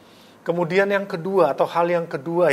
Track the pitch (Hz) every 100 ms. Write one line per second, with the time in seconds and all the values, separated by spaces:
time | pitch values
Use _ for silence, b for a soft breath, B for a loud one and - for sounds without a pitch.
0 | B B B B - 170 165 185 202 202
1 | 196 175 175 190 151 135 156 170 175 170
2 | 165 151 135 170 165